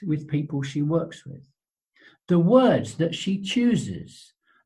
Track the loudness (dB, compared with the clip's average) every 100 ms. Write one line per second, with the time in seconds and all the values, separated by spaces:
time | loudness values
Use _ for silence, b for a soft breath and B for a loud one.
0 | -4 -4 -2 -4 -2 -6 -4 -4 0 0
1 | -2 -12 -18 -20 -20 _ _ _ _ b
2 | b b 0 2 6 6 6 2 -2 -2
3 | -4 -2 -4 -4 -2 0 2 0 -2 -8
4 | -12 -20 -20 _ _ _